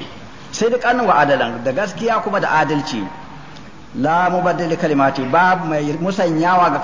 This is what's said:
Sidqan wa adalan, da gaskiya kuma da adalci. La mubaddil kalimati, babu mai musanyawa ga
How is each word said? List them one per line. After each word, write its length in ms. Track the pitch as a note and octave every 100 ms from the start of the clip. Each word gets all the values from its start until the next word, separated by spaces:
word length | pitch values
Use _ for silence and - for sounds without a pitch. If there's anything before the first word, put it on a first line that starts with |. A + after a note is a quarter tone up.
| - - - - -
Sidqan 500 | - A3+ A#3+ A#3 B3
wa 140 | G#3+ D#3+
adalan, 460 | C#3+ C3+ A#2 A#2
da 80 | B2+
gaskiya 500 | C3 - - A3+ A3
kuma 180 | G#3+ G3
da 100 | D#3+ D3+
adalci. 400 | D3 D3 C#3 A2+ F#2+ - - - - - - - - A#2
La 340 | C#3 E3+ F3+
mubaddil 480 | F3+ F3+ D#3+ E3+ D#3+
kalimati, 460 | E3 C#3+ C3+ C3+
babu 420 | B2+ D#3+ F3+ F3+ D#3+
mai 320 | D#3 D3 D#3+
musanyawa 680 | F3 F#3+ F3 D#3 E3+ F#3 E3+
ga 100 | C#3+